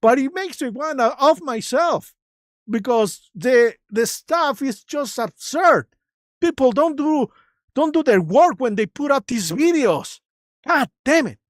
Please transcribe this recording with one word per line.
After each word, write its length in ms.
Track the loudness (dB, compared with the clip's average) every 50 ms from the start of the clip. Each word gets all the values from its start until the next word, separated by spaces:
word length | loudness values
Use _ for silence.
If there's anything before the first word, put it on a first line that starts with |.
but 180 | 4 4 4 4
it 140 | 0 -4 -4
makes 280 | -6 -8 -8 -8 -8
me 80 | -8 -8
wanna 460 | -6 -6 -6 -6 -4 0 0 0 0 2
off 220 | 2 2 2 2
myself 720 | -2 -8 -8 -8 -8 -4 -2 0 0 0 -2 -4 -6 -10 _ _ _ _ _ _ _ _ _ _ _ -6
because 600 | -6 -6 -2 0 0 2 2 0 -2 -10 _ _ _
the, 400 | -6 -2 2 4 4 4 4 0 _ _ _
the 160 | -2 -2 -2
stuff 560 | -2 -4 -10 _ _ -2 0 0 -2 -2 -4
is 220 | -4 -6 -6 -8 _
just 340 | _ -6 -6 -6 -6 -6
absurd. 720 | -8 -8 -8 _ _ -14 -8 -4 2 4 4 4 4 0 _ _ _ _ _ _ _ _ _ _ _
People 320 | -2 -2 0 2 2 2
don't 240 | 2 2 0 0 0
do, 320 | -2 -2 0 0 0 -2 -4 _ _ _ _ _ _ _ _ _
don't 180 | -2 -2 0 0
do 100 | 0 2
their 180 | 4 2 2
work 340 | 2 2 4 4 4 4 4
when 180 | 0 -4 -4 -2
they 100 | -2 -4
put 260 | -4 _ -8 -2 0
up 160 | 0 -2 -2
these 240 | -4 -6 -6 -6 -6
videos. 680 | -2 0 0 2 2 2 2 2 0 0 -4 -10 -18 -20 _ _ _ _ _ _ _ _ _
God 240 | -2 0 0 0 -4 _ _ _
damn 240 | 0 2 2 0
it. 120 | -2 -8 _ _